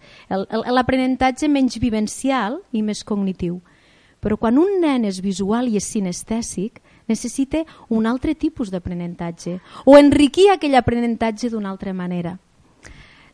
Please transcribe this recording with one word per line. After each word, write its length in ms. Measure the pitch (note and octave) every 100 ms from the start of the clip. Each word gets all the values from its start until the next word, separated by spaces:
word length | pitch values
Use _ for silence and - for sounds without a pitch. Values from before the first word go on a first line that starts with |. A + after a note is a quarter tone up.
| - - -
El, 160 | F#3+ -
el, 140 | A3+ - B3+
l'aprenentatge 720 | B3 C4 C4 B3+ C4 B3+ D#4
menys 300 | C#4 C4 A3+
vivencial 800 | A#3+ A3 G#3+ - C4+ C4+ G#3 D#4 -
i 160 | A3 G#3+
més 160 | G#3
cognitiu. 560 | - G#3 G3 F#3 F3 F3+ - _ _ _ _ _
Però 160 | G#3 G#3+
quan 240 | A3+ B3+
un 160 | F#4 F#4+ D#4+
nen 240 | B3+ G#3+
és 80 | F#3 G3
visual 400 | F#3 G3 A#3 B3+
i 160 | G#3
és 80 | -
cinestèsic, 880 | A3 F#3 F3+ - A3+ A3+ - G#3 - _ _ -
necessita 540 | A3 A#3+ - C4+ D#4 D#4+ - -
un 160 | A3 A3+
altre 320 | B3+ D#4 D4
tipus 320 | D#4 D#4 G#3
d'aprenentatge 880 | F#3 F#3 F3 F3 F3 E3+ E3+ F3 F3+ - - -
o 80 | C#4+
enriquir 540 | C#4+ C#4 C#4+ F4 G4+
aquell 240 | F#4+ D4+ C4
aprenentatge 720 | A#3+ A#3+ A#3+ A3+ A3+ G#3+ A#3+
d'una 240 | A3+ G3+
altra 240 | F#3+ G3 F#3
manera. 400 | F3+ F3+ E3+ F#3 _ _ _ _ - - - - -